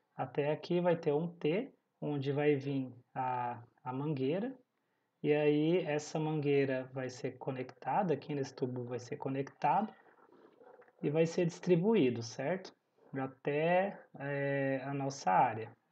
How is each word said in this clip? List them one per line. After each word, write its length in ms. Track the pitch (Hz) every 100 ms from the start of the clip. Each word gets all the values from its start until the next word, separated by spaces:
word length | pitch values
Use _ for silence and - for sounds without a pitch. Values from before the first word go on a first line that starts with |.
| _ -
Até 360 | 135 - 143
aqui 300 | 147 - 175
vai 140 | 180 170
ter 180 | 151
um 140 | 143 170
T, 440 | - 151 185 269 - _ _
onde 300 | 151 143 139
vai 240 | 139 147 139
vir 380 | 135 139 127 117 _
a, 480 | 131 127 123 123 120 113 _
a 100 | 131
mangueira. 600 | 131 147 139 131 180 247 - _ _ _ _ _ _
E 120 | 147
aí, 440 | 151 147 147 156 175 160
essa 340 | 147 - 160
mangueira 680 | 156 156 143 143 135 131 127
vai 160 | 131 127
ser 280 | - 131 -
conectada, 760 | - 127 127 - 127 160 185
aqui 200 | 139 -
nesse 220 | 143 135 -
tubo 280 | 127 123 120
vai 140 | 120
ser 180 | - -
conectado 760 | 135 135 135 - 147 175 214 - _ _ - - - _ - - - _
e 80 | 156
vai 160 | 156 165
ser 200 | 185 175
distribuído, 760 | - 175 170 202 220 127 117
certo? 520 | 117 - 139 185 - - _ _ _
Até, 880 | 135 131 - 147 147 165 180 196 - - -
é, 640 | 139 143 139 139 135 135
a 100 | 135
nossa 380 | 139 139 139 185
área. 400 | 180 127 110 110 - _